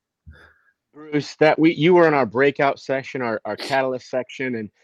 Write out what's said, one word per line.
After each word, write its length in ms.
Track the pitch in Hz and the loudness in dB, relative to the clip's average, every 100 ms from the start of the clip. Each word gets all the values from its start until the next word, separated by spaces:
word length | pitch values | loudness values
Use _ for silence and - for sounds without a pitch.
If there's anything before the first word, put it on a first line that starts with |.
| _ _ - - _ _ _ _ _ | _ _ -20 -20 _ _ _ _ _
Bruce, 420 | 147 156 147 139 - | -20 -6 -6 -6 2
that 220 | 156 - | 2 4
we, 140 | 160 | 2
you 200 | 156 165 | 2 4
were 140 | 175 160 | 6 4
in 60 | |
our 120 | 147 117 | 4 0
breakout 540 | 113 143 143 139 - | 0 0 2 -2 -2
session, 420 | - 135 127 135 | -6 -6 -6 -8
our, 180 | 117 110 104 | -6 -6 -6
our 100 | 101 | -10
catalyst 520 | - 135 131 127 - | -4 -2 -2 -6 -6
section, 460 | 127 123 - 131 113 | -8 -6 -8 -8 -8
and 140 | 104 _ | -10 _